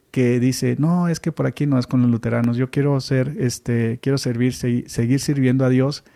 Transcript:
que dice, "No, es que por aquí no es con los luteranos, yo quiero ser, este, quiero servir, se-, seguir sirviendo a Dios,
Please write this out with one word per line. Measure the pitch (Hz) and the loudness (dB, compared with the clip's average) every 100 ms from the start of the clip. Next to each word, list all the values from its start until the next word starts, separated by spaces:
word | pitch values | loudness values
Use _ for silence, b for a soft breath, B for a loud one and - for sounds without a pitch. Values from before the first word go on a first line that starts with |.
| _ | _
que | - 123 123 | 0 2 2
dice, | 127 127 127 123 | 2 0 -2 0
"No, | 151 175 175 | 0 0 0
es | 160 | -2
que | 170 | -4
por | 156 139 | -4 -4
aquí | - 147 | -2 0
no | 131 | 0
es | 123 | 0
con | 127 | 2
los | 123 | 2
luteranos, | 117 117 117 120 120 | 2 0 0 0 -2
yo | 131 | -2
quiero | - 143 139 | 0 0 0
ser, | - 135 131 214 | 0 -2 -2 -2
este, | 127 - - 117 113 117 | -4 -4 -2 -2 -2 -2
quiero | 139 135 | -2 -2
servir, | 131 117 127 | -2 0 -2
se-, | 120 123 120 - | -2 -2 -2 -2
seguir | - 117 135 | -2 0 0
sirviendo | - 143 127 131 | 0 0 2 2
a | 131 | 2
Dios, | 127 135 147 b | 2 0 -4 b